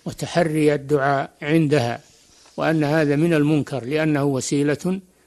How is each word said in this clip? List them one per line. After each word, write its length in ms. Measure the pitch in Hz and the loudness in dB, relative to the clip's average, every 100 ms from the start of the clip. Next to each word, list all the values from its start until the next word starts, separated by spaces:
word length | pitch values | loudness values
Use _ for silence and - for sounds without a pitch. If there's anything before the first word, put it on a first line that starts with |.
وتحري 720 | - - 143 170 165 156 151 | -12 -10 -4 0 0 2 2
الدعاء 560 | 147 135 147 139 139 - - | 2 0 0 2 0 -4 -8
عندها، 580 | 147 165 147 147 120 113 - _ _ - - - | 0 2 4 2 0 -6 -12 _ _ -20 -14 -4
وأن 280 | 147 160 | 0 0
هذا 320 | 143 160 147 143 | 2 2 2 2
من 180 | 170 | 2
المنكر 500 | 156 147 156 - 131 | 2 2 0 0 -6
لأنه 400 | 117 151 156 147 | -4 -2 0 0
وسيلة 760 | 143 131 - 143 147 139 180 190 - _ | 0 -2 -2 0 0 0 -2 -6 -8 _